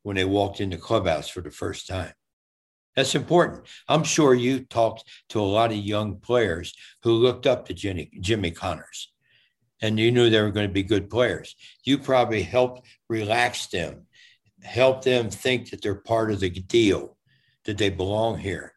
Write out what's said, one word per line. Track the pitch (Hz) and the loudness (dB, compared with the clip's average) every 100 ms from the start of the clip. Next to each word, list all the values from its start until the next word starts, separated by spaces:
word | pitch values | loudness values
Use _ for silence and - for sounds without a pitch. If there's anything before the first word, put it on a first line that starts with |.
when | 104 | -4
they | 98 | -2
walked | 95 101 98 92 | 0 2 0 -2
in | 98 | -8
the | 85 | -8
clubhouse | - 113 92 78 76 | -2 0 0 -2 -4
for | - | -12
the | 80 | -14
first | - 95 95 - | -10 -10 -10 -8
time. | 92 - _ _ _ _ _ _ _ _ | -8 -8 _ _ _ _ _ _ _ _
That's | - 131 | -2 0
important. | 147 117 170 139 - - - - | -2 2 2 2 -2 -18 -20 0
I'm | 151 | 0
sure | 160 - 143 | 2 4 6
you | 123 123 131 | 6 2 -2
talked | - 120 113 - - - _ | -2 0 0 -2 -20 -20 _
to | 110 | -2
a | |
lot | 98 107 117 | 0 2 2
of | 107 | 0
young | 101 104 107 87 | -2 -4 -4 -8
players | - 123 104 82 87 - - _ | 0 0 2 -2 -8 -16 -20 _
who | 117 | 0
looked | 113 123 123 | 4 4 2
up | 139 123 - | 0 0 -4
to | |
Jimmy, | 87 101 90 73 - | -8 -6 -6 -10 -8
Jimmy | 92 110 87 | -2 0 -2
Connors, | 82 95 80 - - - _ _ _ _ _ _ _ | -4 -8 -8 -12 -18 -18 _ _ _ _ _ _ _
and | 110 107 | -2 2
you | 117 | 4
knew | 123 120 | 6 6
they | 110 | 6
were | 107 | 2
gonna | 101 101 | 0 -2
be | 98 | -2
good | 98 104 98 | 0 -2 0
players. | 113 120 80 - - - _ | 0 0 -2 -10 -20 -20 _
You | - 135 | -2 -2
probably | 135 131 117 110 | 2 2 2 -2
helped | 90 123 127 127 _ _ _ | 0 0 0 -2 _ _ _
relax | 113 104 120 120 - - | -4 -2 0 0 -2 -6
them, | 95 78 69 _ _ - _ _ _ | -6 -6 -10 _ _ -20 _ _ _
help | - 113 131 131 | -8 2 4 4
them | 127 127 110 | 0 0 0
think | 107 131 123 113 | -4 -2 -2 -4
that | - | -8
they're | 104 | -6
part | 98 - 113 110 | -6 -2 0 0
of | 101 | 0
the | 92 | -2
deal, | 87 92 117 107 80 71 _ _ _ _ _ | -4 0 4 4 2 -4 _ _ _ _ _
that | - 104 | -10 -2
they | 101 | -2
belong | 90 92 107 113 110 | 0 -2 0 -2 -4
here | 98 80 65 | -6 -8 -10